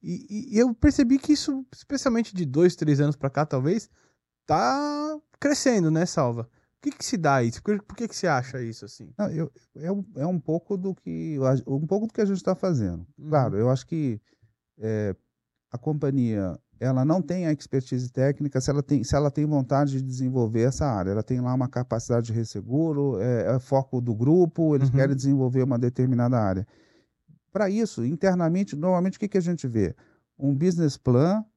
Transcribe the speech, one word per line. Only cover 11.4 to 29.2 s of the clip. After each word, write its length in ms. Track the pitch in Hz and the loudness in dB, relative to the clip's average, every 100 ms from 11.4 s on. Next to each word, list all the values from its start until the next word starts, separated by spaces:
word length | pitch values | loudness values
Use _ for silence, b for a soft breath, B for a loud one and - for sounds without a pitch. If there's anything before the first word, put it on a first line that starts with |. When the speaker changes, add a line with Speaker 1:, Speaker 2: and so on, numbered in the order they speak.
| 131 | 0
Speaker 2:
ach-, 180 | 135 - | 0 0
um 220 | 139 156 | -4 -2
pouco 200 | 196 220 | -2 -2
do 60 | |
que 60 | - | -2
a 60 | 208 | 0
gente 180 | 196 | 0
tá 100 | - | -2
fazendo. 520 | 185 190 147 101 85 87 - | -2 0 0 0 -4 -12 -18
Speaker 1:
Uhum. 120 | 151 | -2
Speaker 2:
Claro, 260 | 151 120 98 | 0 2 2
eu 140 | 120 | 2
acho 180 | 131 - | 0 -2
que, 320 | 165 143 107 _ _ _ _ _ _ | -4 -4 -4 _ _ _ _ _ _
é, 360 | 110 110 104 92 _ _ _ _ _ | -4 -2 -2 -6 _ _ _ _ _
a 60 | 123 | -8
companhia, 840 | - 151 143 139 120 107 92 - _ _ | -4 -2 0 0 0 0 -4 -6 _ _
ela 260 | 123 127 135 | -2 0 2
não 160 | 180 | 0
tem 240 | - 180 170 | -2 -4 -2
a 80 | |
expertise 580 | 147 - 131 127 127 123 | -4 -4 -4 -2 -6 -4
técnica, 480 | - 135 139 147 131 | 0 0 0 -2 -2
se 100 | 131 | -2
ela 140 | 143 | -2
tem, 200 | 139 147 | 0 0
se 120 | - 147 | 2 0
ela 160 | 143 | 0
tem 140 | 143 151 | 0 0
vontade 480 | 147 127 139 143 | 0 0 0 0
de 80 | 135 | -2
desenvolver 640 | 135 127 127 131 113 113 | -4 -4 -2 0 0 2
essa 220 | 120 127 151 | 0 0 -2
área. 260 | 107 92 | 0 0
Ela 120 | 101 | -2
tem 160 | 107 127 | -2 -4
lá 140 | 123 | -2
uma 160 | 127 123 | -2 -2
capacidade 560 | - 123 117 - 120 117 | -4 -4 -4 0 -2 0
de 80 | |
resseguro, 880 | 113 113 104 101 135 165 143 143 107 | -4 -4 -8 -4 -2 0 0 -2 0
é, 340 | 117 120 92 127 | 0 0 0 0
é 40 | |
foco 420 | - 135 135 127 | 2 0 2 -4
do 120 | 120 | -2
grupo, 640 | 107 123 175 175 - 160 143 | 0 4 6 4 2 2 4
eles 140 | 135 | 2
Speaker 1:
Uhum. 60 | 135 | 4
Speaker 2:
querem 200 | 135 135 | 2 2
desenvolver 480 | 135 139 127 131 | 2 2 2 2
uma 160 | 127 120 | 0 2
determinada 580 | 123 123 127 123 120 127 | 0 0 0 2 2 2
área. 300 | 101 95 117 b b b b b _ _ _ | 2 0 -4 b b b b b _ _ _
Pra 160 | 196 202 | -2 0
isso, 340 | 202 226 - | 0 -2 -2
internamente, 720 | 117 156 190 180 165 180 196 147 | -4 0 2 2 2 0 -2 -2
normalmente, 420 | 175 180 185 | 0 2 0
o 20 | |
que 100 | - | -2